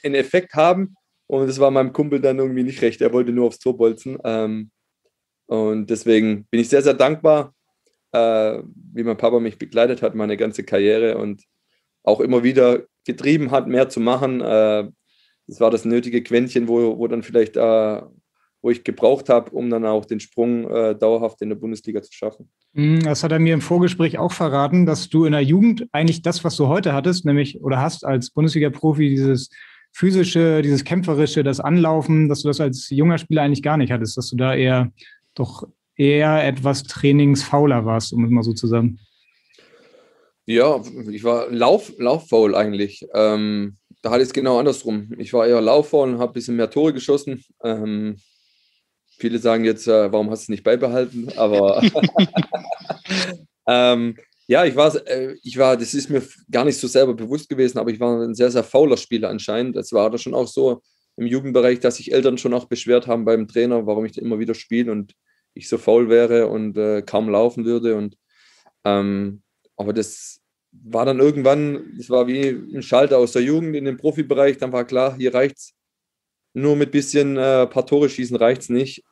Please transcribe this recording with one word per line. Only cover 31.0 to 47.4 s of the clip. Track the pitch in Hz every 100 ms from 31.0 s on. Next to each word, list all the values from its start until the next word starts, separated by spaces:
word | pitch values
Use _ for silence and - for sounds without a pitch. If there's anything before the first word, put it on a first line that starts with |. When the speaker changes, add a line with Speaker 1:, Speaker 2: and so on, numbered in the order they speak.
| 180 147 147 151
Speaker 2:
das | 139 135
Anlaufen, | 135 175 160 160 151 156 151
dass | 143
du | 147
das | 143
als | 143 127 -
junger | 139 165 165
Spieler | 165 156
eigentlich | 143 139
gar | 147 156
nicht | 120
hattest, | 120 110 127
dass | 120
du | 123
da | 131
eher | 131 127 127 120 _ - _ _ -
doch | 123 - - _ _ -
eher | 143 147 156 156 143
etwas | 131 139 135
trainingsfauler | - - 143 143 143 139 - 143 147 120 110
warst, | 113 -
um | 117 117
es |
mal | 120
so | 113
zu | 107 117
sagen. | 117 117 120 _ _ _ _ _ _ _ _ _ _ _ _ _ _ -
Speaker 1:
Ja, | 117 143 131 113 127 107
ich | 104
war | 117 120 117
Lauf-, | 120 123 196 - -
lauffaul | 123 160 - 110 107
eigentlich. | 98 107 101 101 - 95
Ähm, | 107 107 107 107 104 101 101 _ _
da | 113
hatte | 123
ich | 127
es |
genau | 139 131 120
andersrum. | 143 - 113 107 107 -
Ich | -
war | 120 117
eher | 117
lauffaul | 113 147 147 147 131
und | 120
hab | 120
ein |
bisschen | 120 120 117
mehr | 110
Tore | 143 156
geschossen. | 131 - 143 139 131